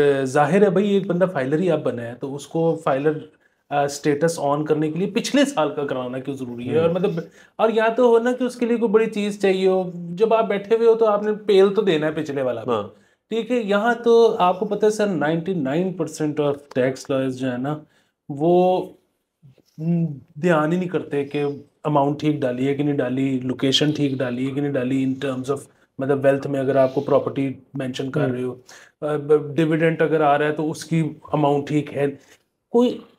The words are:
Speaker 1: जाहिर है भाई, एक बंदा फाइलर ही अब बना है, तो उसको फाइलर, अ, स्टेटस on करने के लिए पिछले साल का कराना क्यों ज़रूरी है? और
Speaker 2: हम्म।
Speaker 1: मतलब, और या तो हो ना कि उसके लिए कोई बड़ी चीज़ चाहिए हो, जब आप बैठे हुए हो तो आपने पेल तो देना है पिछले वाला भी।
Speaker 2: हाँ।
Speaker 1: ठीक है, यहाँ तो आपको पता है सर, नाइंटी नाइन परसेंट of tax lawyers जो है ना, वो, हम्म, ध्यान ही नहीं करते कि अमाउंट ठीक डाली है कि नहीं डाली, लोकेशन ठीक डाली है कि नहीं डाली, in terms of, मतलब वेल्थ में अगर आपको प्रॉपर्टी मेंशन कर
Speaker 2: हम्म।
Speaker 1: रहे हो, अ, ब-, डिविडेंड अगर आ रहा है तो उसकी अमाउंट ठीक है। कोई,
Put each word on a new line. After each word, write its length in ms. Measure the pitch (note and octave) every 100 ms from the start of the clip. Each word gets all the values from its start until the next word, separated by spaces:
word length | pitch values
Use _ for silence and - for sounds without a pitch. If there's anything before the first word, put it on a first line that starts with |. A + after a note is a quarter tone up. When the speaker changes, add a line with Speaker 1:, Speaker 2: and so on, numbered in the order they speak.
| C#3+ C#3
Speaker 1:
जाहिर 400 | C3+ C#3 D3 F#3+
है 60 | G3+
भाई, 260 | F3+ G#3 G3
एक 120 | G3
बंदा 180 | F3 F#3
फाइलर 340 | D3+ C3 D#3
ही 80 | F#3
अब 140 | D3+
बना 200 | C3 A#2+
है, 120 | A#2
तो 140 | B2 C#3+
उसको 480 | C#3 - D#3+ E3 D#3
फाइलर, 520 | D#3 C3+ D3 D3+ - _ _ _ -
अ, 160 | C#3+ C#3+
स्टेटस 520 | - D#3 C#3+ E3 E3
on 280 | C#3+ D3 D3+
करने 220 | D#3 D#3
के 80 | D#3
लिए 120 | G3
पिछले 340 | G#3 A3+ C4+
साल 240 | C#4+ D#3 D3+
का 160 | C3+
कराना 360 | C#3+ C3 B2+ C3
क्यों 160 | C3 C3
ज़रूरी 280 | B2 A#2+
है? 140 | B2 D3
और 60 |
Speaker 2:
हम्म। 100 | E3
Speaker 1:
मतलब, 340 | F3 F#3 E3 - _ - -
और 120 | A3
या 180 | A3 A3
तो 200 | A3+ B3
हो 100 | A#3
ना 140 | A#3+
कि 120 | B3
उसके 220 | B3 B3 A#3
लिए 100 | A#3
कोई 120 | A3+
बड़ी 180 | G#3+ A3+
चीज़ 320 | G#3 G#3 G3+
चाहिए 280 | G3 F#3 F#3+
हो, 260 | F#3 F3+ F3
जब 380 | E3+ F3 A3
आप 100 | A3+
बैठे 320 | G#3+ G3+ G3+ A3+
हुए 100 | A#3
हो 80 |
तो 100 | A3
आपने 280 | A3 G#3 G#3
पेल 380 | G#3 G#3 G3 G3
तो 120 | G3
देना 240 | G3 D#3+ D#3
है 80 |
पिछले 280 | D#3 - C#3
वाला 220 | C3 A#2
भी। 80 | A2
Speaker 2:
हाँ। 220 | A2+ G2+ - _ _ -
Speaker 1:
ठीक 200 | A3 A3+
है, 160 | B3 G#3
यहाँ 280 | G3+ A3+
तो 340 | A#3 A#3 A#3 A#3
आपको 380 | - F3+ F#3 G3+
पता 200 | G#3 G#3+
है 40 |
सर, 180 | G#3+ G3+
नाइंटी 460 | F#3+ D3 E3 E3+
नाइन 380 | F#3 C3 D3+ F#3
परसेंट 480 | E3+ D#3 - D#3 D3+
of 140 | C#3+
tax 400 | C#3+ - - B2+
lawyers 340 | C3+ - C3+ C3
जो 180 | B2+ C3
है 140 | B2
ना, 220 | C3+ D3+ - _ _ _ -
वो, 520 | C#3 D#3+ F3 F#3 F#3 - - _ _ _ _ C#3 _ _ -
हम्म, 280 | D#3+ E3+ E3 C3+ - -
ध्यान 340 | F3 D#3+ D3+
ही 60 | F3+
नहीं 100 | F3+
करते 360 | D#3+ - C#3+
कि 420 | C#3 D3 C#3+ C#3 - _ -
अमाउंट 340 | D3 C#3 D3
ठीक 200 | D3+ C#3+
डाली 260 | C3 B2 C3+
है 80 |
कि 100 | C#3
नहीं 120 | D3 C#3+
डाली, 440 | B2 B2+ C3+ C3
लोकेशन 520 | B2+ B2 C3+ C3 D3+
ठीक 260 | D3 C#3+ C3
डाली 280 | B2+ B2 C3+
है 40 |
कि 100 | C3+
नहीं 120 | C#3+
डाली, 420 | C3+ B2 C3+ C3
in 100 | C3
terms 260 | C#3 B2+ B2+
of, 80 | C#3 - _ _ -
मतलब 180 | C3+ C3
वेल्थ 280 | C#3 C#3 D3
में 140 | C#3
अगर 160 | C3 C3+
आपको 240 | C3 D3
प्रॉपर्टी 680 | C3 C#3 - C#3 C3+ B2+ _ C3+
मेंशन 340 | C3 B2+ C3+
कर 100 | C#3
Speaker 2:
हम्म। 120 | C3+
Speaker 1:
रहे 100 | B2
हो, 100 | B2+ B2 - - - -
अ, 140 | D3 D3+
ब-, 380 | C#3+ D3+ D3 C#3
डिविडेंड 460 | D#3+ D#3 E3 D#3+
अगर 200 | D#3+ D#3
आ 140 | D3+ C#3+
रहा 120 | D3+
है 60 |
तो 100 | D#3
उसकी 560 | D#3 D3+ - E3 D3+ - -
अमाउंट 340 | D3+ C#3+ C#3+ C#3+
ठीक 220 | D3+ C#3+
है। 280 | D#3 C#3+ C#3 _ _ _ _ _
कोई, 340 | A#3+ B3 - -